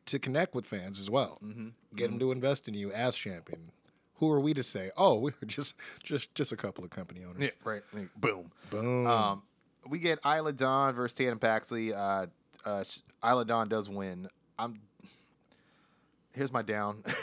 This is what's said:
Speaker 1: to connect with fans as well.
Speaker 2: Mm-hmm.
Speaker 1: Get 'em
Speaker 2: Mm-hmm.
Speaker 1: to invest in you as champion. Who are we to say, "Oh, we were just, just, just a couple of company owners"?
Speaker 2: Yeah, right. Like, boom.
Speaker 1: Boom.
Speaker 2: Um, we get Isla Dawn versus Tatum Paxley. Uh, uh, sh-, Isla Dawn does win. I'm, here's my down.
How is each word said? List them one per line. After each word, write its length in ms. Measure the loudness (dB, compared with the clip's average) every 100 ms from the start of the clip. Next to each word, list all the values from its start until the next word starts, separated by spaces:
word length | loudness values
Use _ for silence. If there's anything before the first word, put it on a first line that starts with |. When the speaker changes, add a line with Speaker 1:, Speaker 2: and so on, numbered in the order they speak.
| -4
Speaker 1:
to 120 | -4
connect 360 | 0 0 0
with 120 | -2 -6
fans 340 | -8 -8 -8
as 80 | 0
well. 300 | 2 2 -2
Speaker 2:
Mm-hmm. 260 | -14 -12 -14 -16 _ -4
Speaker 1:
Get 80 |
'em 60 | -2
Speaker 2:
Mm-hmm. 60 | 0
Speaker 1:
to 120 | 0
invest 360 | 2 0 0 -2
in 60 |
you 180 | -6 -6
as 240 | 0 0 0
champion. 560 | -4 -8 -10 -12 -14 -20 _ _ _ _
Who 140 | 4
are 80 | 4
we 140 | 4
to 80 | 0
say, 280 | -2 -4 -6 4
"Oh, 220 | 6 6
we 140 | 2 -4
were 60 | -8
just, 280 | -2 -2 -2 -10 -16
just, 280 | -6 -6 -4
just 180 | -4 -4
a 40 | -2
couple 280 | -6 -8
of 60 | -10
company 340 | -10 -12 -14
owners"? 180 | -14 -4
Speaker 2:
Yeah, 80 | -4 -2
right. 180 | -6 -6 -8
Like, 160 | -10 -10 -2
boom. 360 | 0 0 -6 -18 -8
Speaker 1:
Boom. 360 | -2 0 2 4
Speaker 2:
Um, 360 | 4 4 0 -6 _ _ _ -8
we 100 | -2
get 220 | 2 2
Isla 280 | 4 4 2
Dawn 420 | 2 4 6 4
versus 220 | 2 -2 0
Tatum 220 | 0 2
Paxley. 520 | 4 2 0 -2 -2
Uh, 340 | 0 2 2 0 -8 _ -12
uh, 200 | -4 -4
sh-, 140 | -4 -10 -16 _ 4
Isla 180 | 4 4
Dawn 220 | 2 2
does 200 | 0 -2
win. 400 | -6 -6 -8 -10 -16 _ -8
I'm, 220 | -6 -8 -18 _ -20 -20 _ _ _ _ _ _ _ _ _ _ _
here's 180 | -4 -2
my 100 | 0
down. 400 | 0 0 0 -4 -4 -4